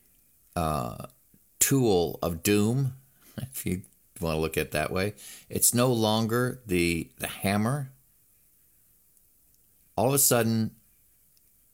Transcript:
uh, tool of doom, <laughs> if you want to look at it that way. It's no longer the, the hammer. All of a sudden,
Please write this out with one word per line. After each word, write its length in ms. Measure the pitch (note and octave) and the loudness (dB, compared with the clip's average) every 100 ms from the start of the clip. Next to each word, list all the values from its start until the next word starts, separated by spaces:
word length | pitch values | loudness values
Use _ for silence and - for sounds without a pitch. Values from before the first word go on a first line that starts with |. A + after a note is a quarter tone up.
| _ _ _ _ _ F2 | _ _ _ _ _ -2
uh, 500 | D#2+ D2 A#1+ G1+ - _ _ _ _ - | -2 -2 -4 -8 -14 _ _ _ _ -2
tool 600 | - C#3 A#2 F2+ E2 - | 2 4 4 4 2 -2
of 200 | E2+ E2 | -4 -2
doom, 520 | G#2 G#2 G#2 C3 C3+ - - _ | 2 2 2 0 -2 -6 -16 _
<laughs> 200 | - - | -20 -12
if 300 | B2+ - - | -12 -8 -4
you 160 | F2+ - _ _ - | -4 -6 _ _ -6
want 160 | E2 D#2 | -2 0
to 40 | |
look 160 | D#2+ - | 0 -2
at 100 | D2 | -2
it 40 | |
that 180 | D2+ D2+ | -2 -2
way. 240 | F#2 G2+ - - - - | -2 -4 -6 -16 -20 -10
It's 260 | - - | -2 0
no 180 | A#2+ B2+ | 2 2
longer 680 | A#2 G#2+ A2 A2+ A#2 B2 - - | 2 2 2 0 0 -2 -4 -2
the, 440 | F2+ E2+ E2 - - | 0 2 0 -6 -10
the 80 | - | -10
hammer. 640 | - G2 G#2 A2 C#3+ C3+ - _ _ _ _ _ _ _ _ _ _ _ _ _ _ _ _ _ _ _ - | -6 -2 0 0 -2 -6 -14 _ _ _ _ _ _ _ _ _ _ _ _ _ _ _ _ _ _ _ -2
All 120 | A#2+ | 0
of 60 | |
a 40 | C#3 | 2
sudden, 540 | - A#2+ A2+ A2+ A2 - _ _ _ _ _ _ _ _ _ | 4 4 2 0 -2 -6 _ _ _ _ _ _ _ _ _